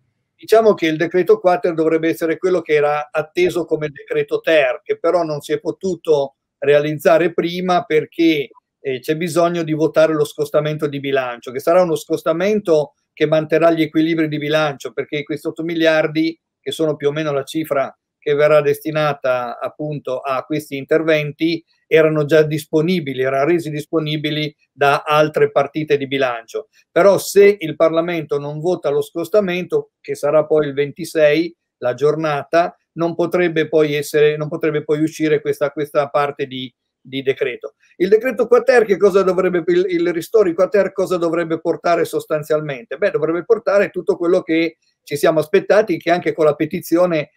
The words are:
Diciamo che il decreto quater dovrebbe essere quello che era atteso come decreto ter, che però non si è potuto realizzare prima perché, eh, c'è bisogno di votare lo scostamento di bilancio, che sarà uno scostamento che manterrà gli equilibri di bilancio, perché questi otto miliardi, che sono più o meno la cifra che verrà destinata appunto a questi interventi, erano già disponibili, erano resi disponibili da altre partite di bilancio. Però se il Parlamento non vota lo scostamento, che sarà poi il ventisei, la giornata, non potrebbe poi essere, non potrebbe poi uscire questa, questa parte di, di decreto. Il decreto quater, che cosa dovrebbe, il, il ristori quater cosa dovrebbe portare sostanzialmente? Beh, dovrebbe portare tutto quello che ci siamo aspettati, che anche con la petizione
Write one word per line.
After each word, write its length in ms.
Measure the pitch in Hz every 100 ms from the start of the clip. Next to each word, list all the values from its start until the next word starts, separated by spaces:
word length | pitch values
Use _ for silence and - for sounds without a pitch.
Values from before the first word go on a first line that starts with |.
| _ _ _
Diciamo 380 | _ - 220 220
che 140 | 196 165
il 100 | 156
decreto 420 | 165 185 180 214
quater 360 | 180 175 185
dovrebbe 340 | 160 160 160 165
essere 300 | 160 165 160
quello 240 | 185 180
che 100 | 160
era 380 | 151 147 147 147
atteso 540 | 160 151 - 180 170 165
come 240 | 156 151
decreto 500 | 135 - 151 147 151
ter, 400 | - 160 135 123
che 160 | - 143
però 240 | 165 175
non 160 | 165 147
si 120 | -
è 80 | 151
potuto 760 | 170 - 190 170 - 147 135 - _ _
realizzare 760 | 139 147 147 151 190 160 175
prima 480 | - 170 175 185 175
perché, 680 | 175 156 139 - 165 156 139 _ _ _
eh, 200 | - 127
c'è 140 | -
bisogno 480 | 156 175 151 170 175
di 120 | 160
votare 400 | 151 156 156 160
lo 100 | 156
scostamento 600 | 147 - 147 151 151 151 151
di 140 | 139
bilancio, 520 | 139 135 127 120 131
che 80 | 123
sarà 220 | 160 175
uno 140 | 180 147
scostamento 960 | - 156 - 160 190 214 208 156 147 _ _
che 140 | - 151
manterrà 440 | 156 156 160 165
gli 100 | 165
equilibri 460 | 156 160 160 165 156
di 100 | 147
bilancio, 540 | 147 156 156 135 131
perché 320 | - 135 151
questi 240 | 143 151 165
otto 140 | 156
miliardi, 800 | 165 170 160 156 156 151 160 160 _ _
che 120 | 139
sono 260 | 131 156 139
più 120 | 143
o 40 |
meno 200 | 147 156
la 100 | 139
cifra 520 | - 156 156 135 123 - _ _
che 140 | -
verrà 280 | 147 151 151
destinata 960 | 143 143 156 151 151 143 131 127 120 -
appunto 600 | 127 - 151 151 127 127
a 220 | 139 131
questi 340 | - 151 151 139
interventi, 840 | 135 156 160 156 147 143 160 160 - _ _
erano 380 | 156 156 156
già 180 | 147 156
disponibili, 800 | 151 151 - 160 160 185 139 127
erano 240 | 170 135
resi 240 | 165 170 151
disponibili 840 | 147 147 165 151 156 147 151 151 - _
da 300 | - 143 143
altre 460 | 156 151 151 151 143
partite 480 | 151 139 160 151 143
di 80 | 131
bilancio. 600 | 135 131 117 - 107 - _ _
Però 280 | - 190 180
se 380 | - 196 202 202
il 180 | 156 143
Parlamento 640 | 165 165 170 170 147 143
non 200 | 143 151
vota 300 | 160 180 151
lo 140 | 147
scostamento, 880 | 143 170 160 214 196 180 180 151 143 _
che 140 | -
sarà 320 | 135 143 151 151
poi 220 | 156 151
il 40 |
ventisei, 800 | 135 143 - 160 160 151 151 170 - _ _
la 140 | 123
giornata, 840 | 123 143 151 160 143 139 165 180 - _
non 220 | - 170
potrebbe 540 | 165 170 175 175 160 151
poi 260 | 160 156
essere, 420 | 147 143 151 151 151
non 100 | 151
potrebbe 340 | 165 160 147
poi 200 | 147 151
uscire 400 | 156 - 156 147
questa, 280 | 147 139 143
questa 360 | 156 147 151 139
parte 380 | 147 143 143 135
di, 260 | 131 127 - _ _
di 200 | - 131
decreto. 520 | 131 131 139 120 107 - _ -
Il 120 | 185
decreto 380 | 214 247 220 233
quater, 380 | 240 240 247
che 120 | 214 180
cosa 260 | 196 185
dovrebbe, 400 | 185 180 185 175 165
il, 200 | 175 185
il 240 | 175 170
ristori 420 | 170 156 226 196
quater 380 | 165 185 202 190
cosa 240 | - 185 185
dovrebbe 440 | 170 165 170 160
portare 440 | 170 156 175 170
sostanzialmente? 920 | 151 156 - 156 151 151 151 131 117 139
Beh, 120 | 196
dovrebbe 340 | 151 156 170
portare 440 | 165 220 - 196 180
tutto 280 | 185 170 185
quello 260 | 170 180
che 340 | - 160 165 - _ _
ci 140 | - 143
siamo 240 | 175 160
aspettati, 580 | 151 196 190 196 214 160
che 120 | -
anche 220 | 175 170
con 120 | 151
la 100 | 156
petizione 800 | 143 156 175 - 165 180 160 143